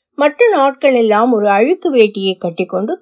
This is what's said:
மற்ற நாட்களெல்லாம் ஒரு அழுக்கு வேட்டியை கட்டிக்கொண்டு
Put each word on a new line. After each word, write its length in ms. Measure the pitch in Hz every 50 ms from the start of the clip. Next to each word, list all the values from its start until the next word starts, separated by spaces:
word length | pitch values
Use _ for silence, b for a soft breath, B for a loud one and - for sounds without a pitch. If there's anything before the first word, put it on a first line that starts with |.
| _ _ _
மற்ற 300 | - 285 294 294 - 480 466 403 302
நாட்களெல்லாம் 720 | 269 269 262 262 - 277 262 240 226 214 208 208 226 254
ஒரு 180 | 240 214 208 208
அழுக்கு 440 | 202 202 233 277 370 370 - 349 269
வேட்டியை 440 | 240 214 208 208 202 190 190 185 -
கட்டிக்கொண்டு 640 | - 175 165 - 185 185 - 185 202 226 349 370